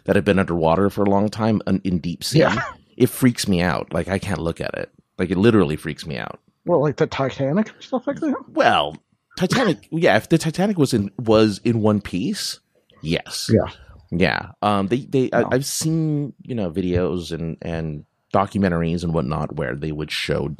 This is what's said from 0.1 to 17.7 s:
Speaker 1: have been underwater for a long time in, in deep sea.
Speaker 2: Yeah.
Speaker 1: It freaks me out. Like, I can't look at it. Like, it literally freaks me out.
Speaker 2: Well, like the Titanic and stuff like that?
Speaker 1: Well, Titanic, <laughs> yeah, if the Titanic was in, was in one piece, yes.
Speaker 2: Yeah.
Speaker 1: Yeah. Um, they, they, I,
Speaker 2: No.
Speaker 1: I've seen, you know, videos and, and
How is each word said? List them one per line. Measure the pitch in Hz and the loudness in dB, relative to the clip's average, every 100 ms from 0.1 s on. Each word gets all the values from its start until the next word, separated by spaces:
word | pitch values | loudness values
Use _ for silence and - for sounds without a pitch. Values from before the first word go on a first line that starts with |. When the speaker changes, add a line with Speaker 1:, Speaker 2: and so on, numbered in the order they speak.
| 95 | 2
Speaker 1:
have | 98 | 4
been | 95 | 2
underwater | 87 85 80 82 101 | 2 2 2 4 2
for | - | 2
a | 143 | 2
long | 98 101 | 2 0
time | 110 110 107 - | 0 0 0 0
in, | 95 | -2
in | 95 90 | 0 -2
deep | 85 85 | -2 -6
sea. | - 156 | -2 2
Speaker 2:
Yeah. | 131 - - - _ - | 2 2 -6 -12 _ 0
Speaker 1:
It | 123 | 0
freaks | - 127 120 - | 4 2 2 0
me | 90 | 2
out. | 87 58 - | 2 -2 -4
Like, | 87 85 | -4 -2
I | 95 | -4
can't | 98 82 | -4 -4
look | 82 80 | -4 -4
at | - - | -6 -8
it. | 50 _ _ - | -10 _ _ -6
Like, | 90 | -4
it | 90 | 2
literally | 110 110 76 78 | 4 6 4 0
freaks | 80 71 82 | -6 -8 -8
me | 62 | -8
out. | 50 - _ _ - | -10 -12 _ _ -2
Speaker 2:
Well, | 170 | 2
like | 147 - | 2 0
the | 156 | -2
Titanic | - 135 - 135 175 214 | -2 -4 -2 -2 0 -2
and | - | -8
stuff | - 254 - | -8 -6 -4
like | 277 | -4
that? | 320 320 - | -4 -4 -4
Speaker 1:
Well, | 311 139 92 73 78 _ _ _ - | 0 2 2 0 -6 _ _ _ -4
Titanic, | 185 - 226 151 - | -2 2 0 -2 -4
<laughs> | |
yeah, | 156 165 101 | 0 2 2
if | - | 2
the | 160 | 0
Titanic | 160 156 202 185 | 0 -2 -2 2
was | 135 | 2
in, | 117 98 - | 2 -2 -4
was | 113 107 110 98 | 4 6 6 2
in | 120 117 | 0 2
one | 107 104 | 2 2
piece, | - 90 135 214 - - _ _ _ _ | 0 -4 -4 -4 -8 -10 _ _ _ _
yes. | 76 80 - - - | -4 -4 -4 -8 2
Speaker 2:
Yeah. | 110 - - - - _ | 2 2 -6 -20 -20 _
Speaker 1:
Yeah. | 87 87 50 90 - | 0 2 2 -6 -4
Um, | 104 101 98 | 0 2 0
they, | 113 - | -2 0
they, | 135 127 | 0 2
I, | 117 | 2
Speaker 2:
No. | 117 | 2
Speaker 1:
I've | 127 139 | 0 -2
seen, | - 160 160 156 147 143 - | -4 0 0 0 -2 -4 -8
you | - | -8
know, | 117 92 | -4 -2
videos | 82 90 87 90 90 80 | -2 0 0 0 -2 -4
and, | 80 82 - | -6 -6 -6
and | 85 | -6